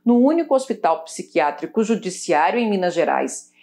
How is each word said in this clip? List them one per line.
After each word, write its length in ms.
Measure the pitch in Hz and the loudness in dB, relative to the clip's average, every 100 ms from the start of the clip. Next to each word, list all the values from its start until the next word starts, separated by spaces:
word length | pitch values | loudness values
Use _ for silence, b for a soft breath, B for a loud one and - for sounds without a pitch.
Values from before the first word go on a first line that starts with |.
no 140 | 233 240 | 2 4
único 380 | 262 330 320 269 | 4 2 2 0
hospital 480 | 262 214 165 165 | 0 -2 -2 -2
psiquiátrico 800 | - - - 165 147 147 156 - | -4 -14 -4 0 0 -2 -4 -2
judiciário 760 | 220 226 185 - - 151 170 233 | 0 -2 -4 -8 -2 2 2 0
em 80 | 226 | 0
Minas 280 | 196 180 170 | 0 0 0
Gerais 560 | 143 135 135 - - b | 0 0 -2 -8 -16 b